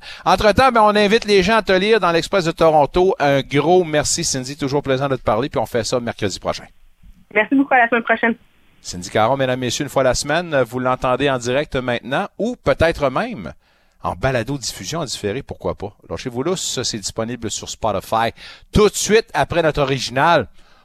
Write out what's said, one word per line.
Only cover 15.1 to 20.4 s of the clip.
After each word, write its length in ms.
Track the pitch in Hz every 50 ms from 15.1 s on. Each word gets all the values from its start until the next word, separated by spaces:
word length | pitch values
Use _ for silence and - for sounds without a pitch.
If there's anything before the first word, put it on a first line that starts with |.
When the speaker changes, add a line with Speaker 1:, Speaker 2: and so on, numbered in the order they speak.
| - - - 101 101 135
Speaker 1:
pourquoi 320 | 139 - 90 - - 92 80
pas. 220 | - - 101 - _ _ -
Lâchez-vous 340 | 82 85 - 131 120 120 131
lousse, 180 | 165 190 175
ça, 220 | - - - - 117
c'est 160 | - - 110
disponible 500 | 95 - - - 113 113 123 120 113 104
sur 200 | - - - -
Spotify. 640 | - - - 113 101 95 - - - 110 113 113 - - - - - - - _
Tout 160 | - 185 214 -
de 40 | -
suite, 360 | - - - 208 226 220 - -
après 300 | 156 143 - - 165 165
notre 180 | 156 139 147
original, 640 | 147 131 139 131 107 - 117 131 143 165 170 151